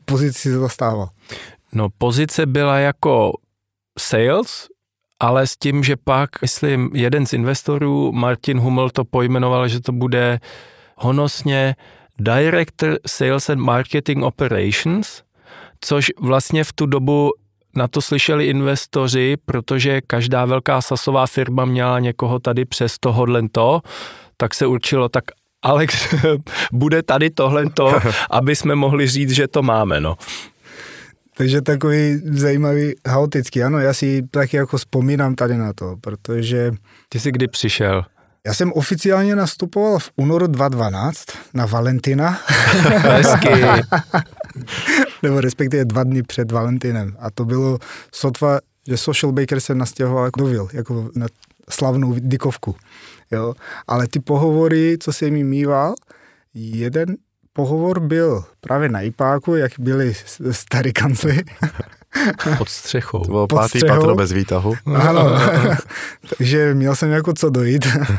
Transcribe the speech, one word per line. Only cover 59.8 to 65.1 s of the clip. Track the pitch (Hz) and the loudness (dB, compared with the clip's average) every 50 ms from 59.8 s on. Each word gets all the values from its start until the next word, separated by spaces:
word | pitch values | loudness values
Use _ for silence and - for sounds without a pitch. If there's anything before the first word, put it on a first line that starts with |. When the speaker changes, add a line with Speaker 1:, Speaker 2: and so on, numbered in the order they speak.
| 123 131 131 135 135 123 104 | -2 0 0 0 0 0 -2
Speaker 1:
s-, | - - - - - 131 127 | -4 -8 -12 -12 -6 -4 -4
starý | 120 - - - - 127 127 131 110 | -4 -4 -4 -2 -2 0 0 0 0
kancli. | - - 147 131 - - 151 135 160 180 | 0 0 0 0 0 0 0 0 0 -2
<laughs> | - - - 170 151 - - - - - - - _ - 269 294 208 - - - 160 151 | -4 -6 -8 -6 -6 -6 -8 -12 -14 -18 -20 -16 _ -4 -2 -2 -2 -2 -2 -2 -2 -2
Speaker 2:
Pod | 131 107 - | -2 -2 -4
střechou. | - - - - - 127 - - - 101 | -6 -8 -6 -6 -4 -4 -4 -4 -4 -4
Speaker 3:
To | 87 | -2
bylo | 92 98 104 104 | -2 0 0 2
Speaker 1:
Pod | 101 - | 2 2
Speaker 3:
pátý | 127 110 113 - 123 | 2 2 2 2 2
Speaker 1:
střechou. | 156 151 131 | 4 4 4
Speaker 3:
patro | 156 156 160 - | 6 6 4 4
bez | 98 98 90 | 4 2 2
výtahu. | 92 98 95 - 98 92 95 107 117 120 - | 0 0 0 0 0 0 0 0 -2 -2 -2
Speaker 1:
Ano. | 143 143 139 131 160 | 0 2 4 4 4